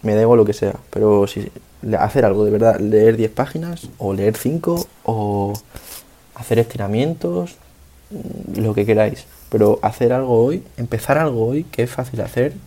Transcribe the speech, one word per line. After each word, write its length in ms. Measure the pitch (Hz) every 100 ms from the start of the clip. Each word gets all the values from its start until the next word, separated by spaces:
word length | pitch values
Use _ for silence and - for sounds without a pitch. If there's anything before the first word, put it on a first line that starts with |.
me 140 | 110
da 60 | 107
igual 160 | 113 120
lo 80 |
que 80 | 104
sea, 220 | - 98 - -
pero 360 | - 107 104 101
si, 240 | - 104 - _ -
le-, 160 | - 107
hacer 280 | - 139
algo 200 | 113 101
de 60 | 104
verdad, 280 | 104 113 104
leer 380 | 104 107 110 113
diez 140 | 110
páginas, 580 | - 139 160 170 170 - -
o 160 | 101
leer 220 | 98 101
cinco, 520 | 110 123 165 170 170 175 _
o 500 | - 113 104 101 101 107 _ - - - - _ _
hacer 240 | - - 117
estiramientos, 960 | 117 120 101 107 147 165 170 175 175 - _ _ - _ _
mm, 500 | 208 - - - -
lo 120 | 107
que 120 | 101
queráis. 400 | 104 107 107 - - - -
Pero 300 | 110 107 107
hacer 320 | - - 120
algo 300 | 127 131 113
hoy, 200 | 123 180 - -
empezar 400 | 120 113 - 143
algo 280 | 156 117 113
hoy, 160 | 143
que 180 | 165 -
es 60 | 123
fácil 320 | - 127 113
hacer 320 | - 120 139 139